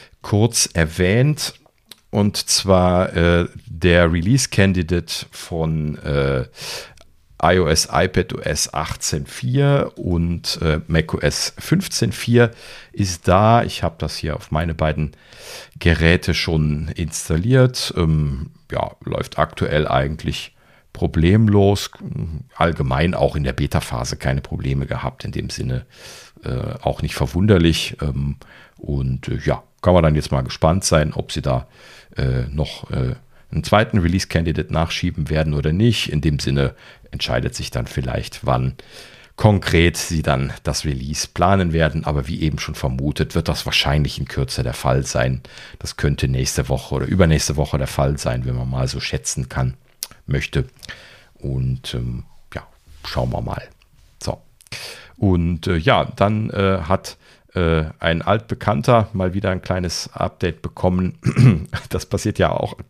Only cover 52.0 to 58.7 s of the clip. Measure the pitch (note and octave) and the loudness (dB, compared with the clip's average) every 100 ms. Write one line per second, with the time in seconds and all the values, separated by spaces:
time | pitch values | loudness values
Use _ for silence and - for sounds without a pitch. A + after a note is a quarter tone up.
52 | A#1+ A#1+ - - - - - _ - - | -6 -8 -12 -20 -16 -16 -16 _ -20 -18
53 | - - B2 - - - - _ _ _ | -6 -4 -2 -2 -4 -6 -10 _ _ _
54 | _ - - - _ _ - - - - | _ -12 -8 -8 _ _ -18 -16 -14 -18
55 | - - G2+ F2+ E2+ E2 - E2+ E2 G2 | -20 0 2 4 2 -2 -2 0 2 2
56 | C#2+ - G2+ G#2+ G#2+ G2+ G2 F#2+ E2+ F#2+ | 2 0 0 0 -2 0 0 0 0 -2
57 | - - _ _ _ F#2+ E2 D#2+ D#2 - | -4 -18 _ _ _ -2 2 2 -2 -2
58 | E2+ E2 - A2 - - - | -2 0 0 -2 -2 -6 -2